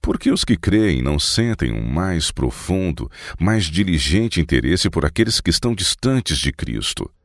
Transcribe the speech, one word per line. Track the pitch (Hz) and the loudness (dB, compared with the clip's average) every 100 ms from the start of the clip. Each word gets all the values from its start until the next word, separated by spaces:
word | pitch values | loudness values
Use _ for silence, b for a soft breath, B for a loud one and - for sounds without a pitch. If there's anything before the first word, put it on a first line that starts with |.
Por | - - | -2 0
que | 285 | 0
os | - | 0
que | - 110 | 2 2
creem | - 104 107 67 | 4 4 4 2
não | 64 73 | 0 0
sentem | - - 117 110 64 | 0 0 0 0 -2
um | 55 | -2
mais | 57 73 95 85 78 | -2 -2 0 -2 -2
profundo, | - 64 - - 95 92 73 58 B B B | -2 -4 -4 -2 0 0 -4 -8 B B B
mais | 85 110 | 2 2
diligente | 80 80 98 78 69 92 113 - | 0 0 2 2 2 2 2 0
interesse | 80 64 60 87 - | 2 2 2 2 0
por | - | 0
aqueles | 71 - 113 - | 0 0 0 2
que | - | 0
estão | 160 123 | 0 0
distantes | 110 92 - 127 131 - 73 | -2 -2 0 0 0 0 -2
de | 71 | -2
Cristo? | - - 55 - - - _ | -4 -6 -4 -4 -6 -10 _